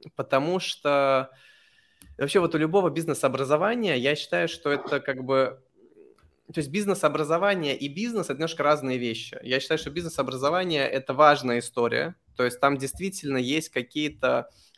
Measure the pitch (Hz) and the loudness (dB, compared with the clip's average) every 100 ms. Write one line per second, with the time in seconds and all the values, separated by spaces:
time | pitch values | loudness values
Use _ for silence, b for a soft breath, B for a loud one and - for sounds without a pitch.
0 | - - 131 135 156 180 - - 147 143 | -12 -10 0 0 2 -2 -4 -4 0 2
1 | 135 135 127 b b b b b b b | 2 2 -2 b b b b b b b
2 | b - 143 196 170 160 156 196 180 147 | b -6 0 2 2 2 2 2 2 0
3 | 156 131 - 127 135 151 196 247 208 131 | -4 0 0 0 0 2 2 0 0 2
4 | 131 151 - 175 165 - 143 143 - 143 | 0 -2 -2 -2 -2 -4 -2 -2 -2 -2
5 | 143 131 127 135 123 107 _ _ 117 - | -2 -6 0 2 2 -4 _ _ -20 -20
6 | 67 _ _ _ - 160 135 185 202 185 | -20 _ _ _ -8 -6 -4 -2 0 2
7 | 151 147 147 170 202 190 147 - 139 156 | 2 2 0 2 2 0 -2 -4 -6 -6
8 | 240 220 160 135 165 - 147 151 135 127 | -4 -4 -4 -4 -4 0 2 2 0 -2
9 | 120 113 - - 123 131 - 156 147 156 | -4 -6 -10 -12 -4 -2 0 -2 -2 -8
10 | 170 - 131 131 139 180 180 151 135 131 | -4 -4 -4 -2 0 0 0 0 0 -2
11 | 131 131 151 139 131 120 - - 117 120 | 0 6 8 8 2 -2 -2 -2 0 0
12 | 156 - _ - 123 123 139 139 131 - | -2 -8 _ -2 -2 2 2 2 -4 -6
13 | 190 190 147 131 123 156 156 - - 151 | -8 -6 -4 -2 -2 -2 -2 -6 -4 -4
14 | 151 127 127 127 - b b | -4 -2 0 0 -2 b b